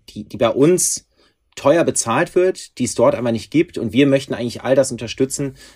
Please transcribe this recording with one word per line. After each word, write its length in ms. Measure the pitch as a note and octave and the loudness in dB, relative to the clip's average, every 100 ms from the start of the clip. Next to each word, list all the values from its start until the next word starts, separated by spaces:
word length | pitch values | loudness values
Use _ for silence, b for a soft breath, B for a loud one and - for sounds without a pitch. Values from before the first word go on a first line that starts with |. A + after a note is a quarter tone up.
| - | -18
die, 140 | G#2 G#2+ | -16 -14
die 120 | G#2+ | -2
bei 120 | A#2 | 0
uns 580 | A#2 D3 F3+ - - - _ _ _ _ - | 4 4 4 0 -6 -10 _ _ _ _ -2
teuer 280 | C3+ E3 | 2 4
bezahlt 520 | C#3+ B2+ - B2 F3 - | 2 -2 -2 -2 0 2
wird, 420 | F#3 F#3 - - | 0 0 -10 -6
die 60 | |
es 100 | B2 | -4
dort 220 | - B2 C#3+ | 2 2 2
aber 160 | A#2+ | -2
nicht 180 | A2+ - | -4 -2
gibt. 300 | D3 F3 - | -2 -2 -4
Und 140 | A2 | -2
wir 120 | A2+ C#3 | 2 4
möchten 300 | C#3 C3+ - | 2 0 -6
eigentlich 260 | A#2+ - | -6 -6
all 140 | B2 C3+ | 0 2
das 160 | C3 | 2
unterstützen, 640 | A#2 A#2 - C3 - C#3 C3+ B | -4 -10 -4 -4 -4 -8 -10 B